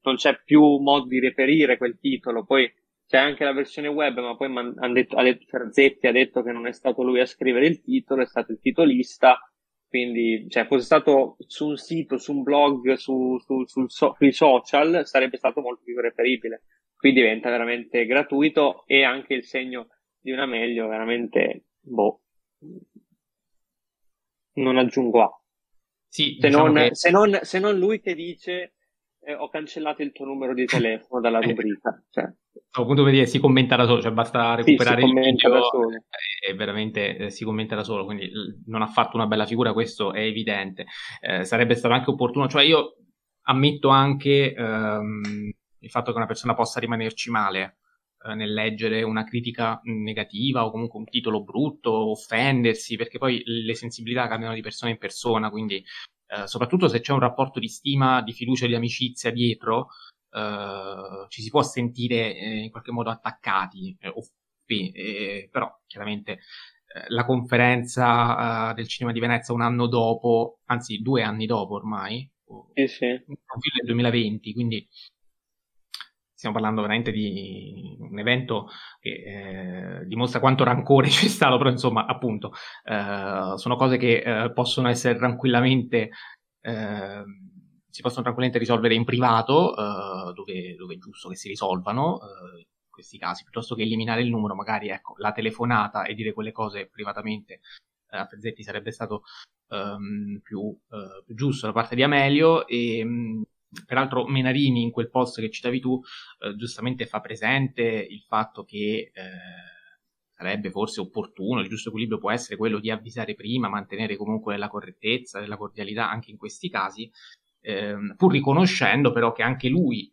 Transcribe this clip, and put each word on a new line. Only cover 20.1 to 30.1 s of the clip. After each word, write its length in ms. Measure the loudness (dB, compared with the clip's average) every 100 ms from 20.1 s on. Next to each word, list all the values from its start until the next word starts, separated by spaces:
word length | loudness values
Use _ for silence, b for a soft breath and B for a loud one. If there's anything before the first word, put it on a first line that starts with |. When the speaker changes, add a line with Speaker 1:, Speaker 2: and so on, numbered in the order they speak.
| _
Speaker 1:
di 120 | -8
una 140 | -4 -2
meglio 420 | -2 -2 -2 -2
veramente, 760 | -2 -2 -2 0 0 0 -2 _ _
boh, 400 | -6 0 2 0 _ _ _ _ -20 -20 -20 _ _ _ _ _ _ _ _ _ _ _ _ _ _ _ _ -2
non 220 | 2 4
aggiungo 440 | 2 2 4 6
a. 180 | 4 2 _ _ _ _ _ _ _
Speaker 2:
Sì, 300 | -4 -2 4
Speaker 1:
Se 100 | 6
Speaker 2:
diciamo 0 |
Speaker 1:
non, 240 | 8 8
Speaker 2:
che 160 | 8 4
Speaker 1:
se 180 | 4 4
non, 300 | 6 6 4
se 180 | 0 -2
non 180 | 0 2
lui 240 | 2 0
che 120 | -2 -6
dice, 600 | -8 -10 -8 -8 -8 _ _ _ _ _
eh, 140 | -12
"Ho 160 | -10 -8
cancellato 520 | -8 -8 -6 -6 -4
il 100 | -6